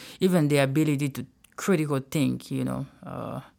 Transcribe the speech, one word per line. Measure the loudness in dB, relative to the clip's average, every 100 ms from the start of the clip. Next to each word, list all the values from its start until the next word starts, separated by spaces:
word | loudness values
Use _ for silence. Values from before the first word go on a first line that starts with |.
| -18 -2
even | 2 4 4
the | 4
ability | 4 2 2 2 -2
to | -4 -10 _ _ -6
critical | 0 2 2 -2
think, | -2 0 0 0 -4
you | -6
know. | -4 -4 -8 -12
Uh, | -14 -10 -10 -10 -12